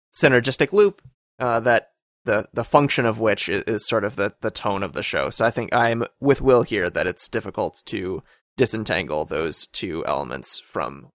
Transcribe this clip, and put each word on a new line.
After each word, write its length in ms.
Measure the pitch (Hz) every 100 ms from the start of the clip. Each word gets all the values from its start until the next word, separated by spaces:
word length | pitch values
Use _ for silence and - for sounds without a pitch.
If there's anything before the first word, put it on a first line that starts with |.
| _
synergistic 580 | - 147 123 131 - 143
loop, 300 | 202 202 - - _ _ -
uh, 220 | 123 117
that 320 | 120 113 - _ _ _
the, 240 | - 107 -
the 100 | 117
function 420 | - 147 143 - 117
of 140 | 110
which 300 | 110 101 -
is, 120 | 95
is 220 | - 107 -
sort 200 | 113 101
of 100 | 98
the, 180 | 101 -
the 100 | 113
tone 300 | - 107 98
of 120 | 92
the 100 | 82
show. 260 | - 80 67
So 140 | -
I 80 | 113
think 240 | 120 110 120
I'm 300 | 117 117 113 -
with 200 | 139 135
Will 220 | 131 123
here 260 | - 104 87
that 160 | 78 87
it's 200 | - -
difficult 560 | 113 98 110 90 - -
to 360 | 101 90 95 - _ _ -
disentangle 680 | 120 110 104 87 82 76 78
those 420 | 78 82 71 -
two 380 | - 95 80 -
elements 540 | 71 65 65 - -
from 500 | - - 65 69 -